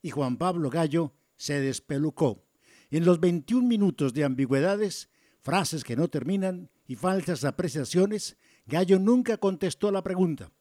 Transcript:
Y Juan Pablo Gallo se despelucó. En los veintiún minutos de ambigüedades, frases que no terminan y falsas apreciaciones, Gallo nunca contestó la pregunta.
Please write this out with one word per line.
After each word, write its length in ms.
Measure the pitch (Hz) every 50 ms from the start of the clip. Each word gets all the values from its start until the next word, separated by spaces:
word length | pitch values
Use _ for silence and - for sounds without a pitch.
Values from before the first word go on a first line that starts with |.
Y 100 | - 165
Juan 260 | - 147 139 127 123
Pablo 320 | - 170 185 175 175 156 135
Gallo 440 | - 170 165 151 139 170 165 139 _ _ _ _ _
se 260 | _ - - 143 143
despelucó. 840 | 135 135 127 - _ - 147 139 151 156 - - 165 127 101 - _ _ _ _ _ _ - _ _ _
En 140 | 143 160 170
los 140 | 180 180 160
veintiún 480 | 175 180 175 165 139 - 226 254 247
minutos 460 | 247 233 208 202 185 - - 147 131 117
de 100 | 151 147
ambigüedades, 880 | 139 127 127 135 120 135 135 147 185 202 202 214 196 - - - _ _ _ _ _ _ _
frases 420 | _ 131 156 196 - - 165 151 123
que 120 | - 123
no 120 | 123 165 165
terminan 600 | - 147 120 147 196 202 190 190 185 180 175 - _ _ _
y 100 | - 127
falsas 480 | - - 185 190 196 165 - 170 123 127
apreciaciones, 960 | 139 - - - 160 - 151 131 - - 180 185 202 214 208 - - - _ _ _ _ _ _
Gallo 320 | - 143 165 185 175 196 185
nunca 380 | 190 214 247 254 247 233 220
contestó 540 | - - 196 190 151 196 180 - _ - 208
la 120 | 196 190 175
pregunta. 480 | 196 185 185 185 170 151 - - 78 _ _